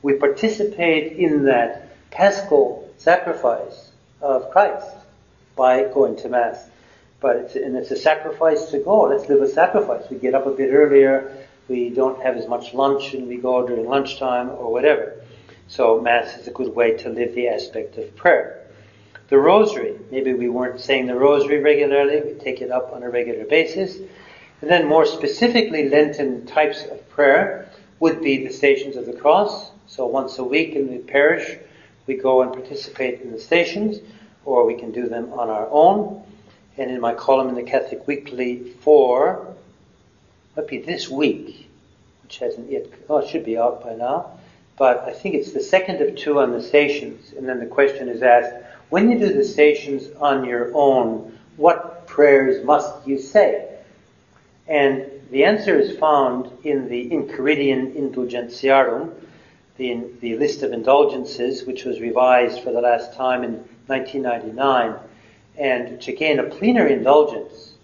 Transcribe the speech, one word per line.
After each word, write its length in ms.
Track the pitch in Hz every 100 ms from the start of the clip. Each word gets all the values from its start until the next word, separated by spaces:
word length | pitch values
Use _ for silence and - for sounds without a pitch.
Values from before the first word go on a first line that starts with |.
We 120 | 143 139
participate 960 | 143 - 220 214 208 - 170 156 156 -
in 280 | 170 151 139
that 640 | 123 117 - - - _
paschal 800 | - 196 196 - 147 123 - - -
sacrifice 920 | - 180 180 160 127 113 - - - _ _ _
of 280 | 143 127 -
Christ 400 | 180 208 - - - - _ _ _ _ -
by 280 | 127 127
going 340 | 135 143 123 110
to 120 | 123
Mass. 360 | 120 117 - - _ _ _ _ _
But 140 | 127 117
it's, 200 | - 139
and 200 | 135 127
it's 160 | -
a 60 | 135
sacrifice 720 | 156 156 160 151 160 151 -
to 80 | 139
go. 220 | 160 214
Let's 260 | 170 139 -
live 140 | 139
a 80 | 135
sacrifice. 600 | - 175 208 - 151 -
We 80 | 123
get 180 | 127 135
up 100 | 139
a 40 |
bit 200 | 135 135
earlier. 640 | 143 151 139 135 135 135 - - _ -
We 220 | 123 120
don't 340 | 120 135 131
have 140 | 131 120
as 100 | 113
much 260 | 120 -
lunch, 400 | 127 139 139 139
and 140 | 131 120
we 80 | 120
go 320 | 123 127 123
during 220 | 117 113
lunchtime 640 | 139 135 - 131 123 123
or 200 | - 120
whatever. 440 | 120 143 135 - - - - - - -
So 320 | - 120 113
Mass 380 | 120 120 117 -
is 100 | -
a 40 |
good 220 | - 120
way 220 | 113 117 110
to 140 | 120
live 260 | 113 120 120
the 140 | 120
aspect 480 | 107 - 110 104 -
of 180 | 107 -
prayer. 460 | 180 143 - - - - - _ _ - _
The 100 | 139
Rosary. 580 | 147 202 214 - - - -
Maybe 220 | 131 131
we 140 | 127 120
weren't 320 | 120 127 -
saying 280 | - 135 127
the 80 | 123
Rosary 440 | 143 147 139 147
regularly. 640 | 143 147 147 139 143 147
We 180 | - -
take 220 | 131 131
it 100 | 123
up 220 | 127 -
on 100 | 123
a 60 | 123
regular 340 | 120 120 110
basis. 540 | 107 151 160 190 185 - - - - - - _
And 100 | 151
then 160 | 175 151
more 180 | 160 151
specifically, 840 | - 139 - 233 233 - 160 139
Lenten 560 | 143 147 - 135 120 -
types 400 | 156 151 - -
of 240 | - _
prayer 600 | - 143 151 202 - - - _ _
would 220 | 165 160
be 260 | 156 135 131
the 60 |
Stations 420 | - 139 135 139 131
of 100 | 117
the 80 |
Cross. 580 | - 143 175 208 - - - _
So 180 | - 127
once 340 | 131 127 -
a 40 | 127
week 280 | 147 165
in 160 | 147 135
the 100 | 123
parish, 580 | - 135 147 170 - - - - _ _ -
we 80 | 131
go 280 | 135 131
and 100 | 127
participate 680 | - - - - - 127 123
in 140 | 120
the 60 | 113
stations, 580 | - 170 170 202 214 208 - - - _ -
or 200 | 123 117
we 100 | 117
can 180 | 117
do 160 | 117 117
them 240 | 117 120
on 160 | 113 113
our 180 | 107 110
own. 540 | 147 170 208 208 - - - _ _ _ -
And 140 | 127
in 100 | 127
my 120 | 117
column 360 | 117 - 135 127
in 60 | 123
the 80 |
Catholic 440 | 120 135 - - -
Weekly 600 | 143 - 123 123 123 - -
for, 720 | - 147 131 123 156 190 - - _ _ _ _ _ _ _ _ _ -
might 120 | 151
be 100 | 127
this 320 | 160 170 -
week, 600 | 135 143 - - - - _ _ _ _ _
which 160 | _ -
hasn't 320 | 120 - 120
yet, 140 | 135 - - -
oh, 80 | 151
it 100 | -
should 160 | 160
be 140 | 113 113
out 260 | 117 120
by 120 | 120 113
now, 440 | 120 156 170 - - _ _ _
but 220 | 131 123
I 120 | -
think 240 | - 196 147
it's 160 | -
the 80 | 139
second 420 | - 190 185 185
of 140 | 143 -
two 240 | 151 143
on 140 | 123
the 80 | 120
stations. 720 | - 147 147 143 - - -
And 160 | - 131
then 100 | 123
the 60 | 117
question 420 | - 139 139 123
is 160 | 117
asked, 300 | 127 120 - - - - _
"When 220 | 175 226
you 80 | 226
do 140 | 202
the 100 | 139
stations 640 | 139 - 147 147 143 135 - -
on 240 | 143 135 127
your 260 | 120 120
own, 640 | 151 135 131 117 110 - - _ -
what 500 | 160 - - - -
prayers 560 | - 147 139 131 127
must 420 | 123 - - - 135
you 140 | 135
say?" 480 | - 214 190 - - - - _ _ _ _ _ _ _ -
And 380 | 151 139 131 - - -
the 120 | 131
answer 340 | 170 220 202 156
is 200 | 139 -
found 500 | 156 147 131 123 127 -
in 240 | 151 139 120
the 220 | 120 123
Enchiridion 840 | 156 - - 135 147 139 127 131
Indulgentiarum, 1160 | 151 135 127 120 120 120 - 135 135 131 - - - - - _ _ _ -
the, 260 | 127 120 117 -
the 160 | 117 113
list 260 | 143 -
of 80 | 135
indulgences, 920 | 117 113 143 147 131 120 - 127 - 131
which 180 | -
was 160 | 127 110
revised 640 | 117 113 127 123 120 -
for 80 | 127
the 80 | 120
last 360 | 120 120 120 -
time 280 | 127 127
in 220 | 120 110 - - -
nineteen 320 | 131 131 139
ninety-nine. 720 | 127 117 110 117 139 127 113 110 - - _ _ _ -
And 440 | 139 123 123 123
to 100 | -
gain 260 | 123 156 143
a 40 |
plenary 500 | - - 214 247 160
indulgence 800 | 135 120 147 151 110 - - - _